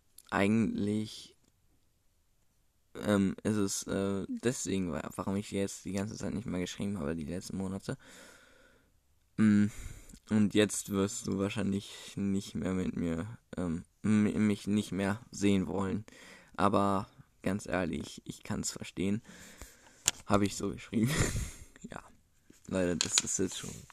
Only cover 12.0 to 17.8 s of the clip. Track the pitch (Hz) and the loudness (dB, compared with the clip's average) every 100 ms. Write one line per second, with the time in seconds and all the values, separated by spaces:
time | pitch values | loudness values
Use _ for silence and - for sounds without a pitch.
12 | - - 101 98 - 92 92 92 90 - | -12 -4 -2 -2 -2 -6 -2 -2 -2 -2
13 | 87 82 104 117 - - 87 82 - _ | -2 -2 -6 -10 -12 -6 -4 -4 -8 _
14 | 101 107 104 - 107 101 - 104 101 90 | 0 2 2 2 2 0 0 0 0 -2
15 | 98 110 - 101 101 98 80 90 95 92 | -2 -2 -8 0 4 4 2 -2 -2 -4
16 | - - - - - - 98 101 101 98 | -6 -18 -20 -20 -12 0 4 4 4 2
17 | 107 - - _ 95 101 - 90 | -2 -12 -20 _ -2 -2 -2 -2